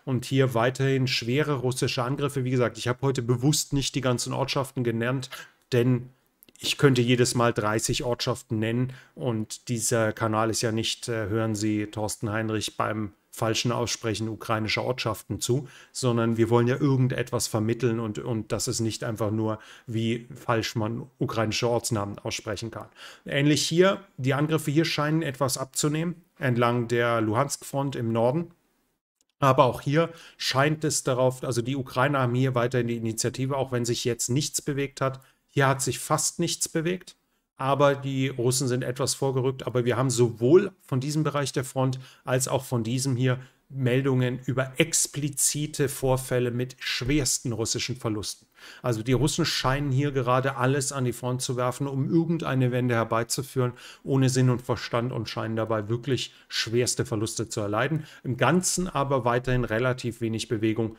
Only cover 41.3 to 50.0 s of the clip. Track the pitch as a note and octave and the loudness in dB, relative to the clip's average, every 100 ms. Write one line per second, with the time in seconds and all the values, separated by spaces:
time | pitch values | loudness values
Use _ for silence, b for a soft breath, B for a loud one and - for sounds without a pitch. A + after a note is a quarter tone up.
41.3 | C#3+ C#3 - C3 C3+ C3 C3 B B B | 0 -2 -2 -2 0 0 -2 B B B
42.3 | B2+ C3 C#3 C3+ B2 A2+ B2+ C3+ A#2+ B2+ | 0 2 -2 -2 -2 -2 -2 0 0 0
43.3 | B2+ B B B C3+ B2 B2+ C#3 B2+ B2 | 0 B B B -2 2 2 2 2 2
44.3 | B2+ - B2 C3 - D#3+ - - - C#3+ | -2 -4 -2 0 2 2 2 -2 -4 -4
45.3 | B2+ - D3 D3+ D#3 C#3 - C3+ C3 - | 0 0 0 -4 -2 -2 0 0 0 0
46.3 | B2+ B2 A#2+ B2+ - - - B2 D3+ B2+ | 0 0 -2 -6 -6 -6 -4 0 0 2
47.3 | - C3+ A2 A2 A#2+ - A#2 A#2 G#2+ F#2 | -2 -2 -4 -2 -2 -4 -4 -4 -4 -6
48.3 | - _ _ B B B2+ A2 A2 B2 D3+ | -10 _ _ B B -4 -2 2 2 2
49.3 | - D#3 - C3 C3+ D3 C3 | 0 -2 0 0 0 0 0